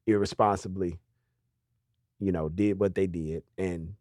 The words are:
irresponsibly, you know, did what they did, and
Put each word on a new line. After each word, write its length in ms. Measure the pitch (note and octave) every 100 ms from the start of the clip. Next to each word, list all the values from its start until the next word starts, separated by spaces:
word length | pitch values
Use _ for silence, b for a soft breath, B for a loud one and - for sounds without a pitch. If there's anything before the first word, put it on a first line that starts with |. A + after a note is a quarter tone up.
| -
irresponsibly, 920 | G#2 G2+ - G#2+ G2 G#2 F#2+ F2+ E2+ _ _ _ _ _ _ _ _ _ _ _ -
you 120 | G2
know, 160 | F2 D#2
did 300 | E2+ G#2 F#2+
what 160 | G2+
they 120 | F2+ F#2+
did, 360 | E2+ D#2 D#2+ - -
and 360 | F#2+ F2 E2 G2+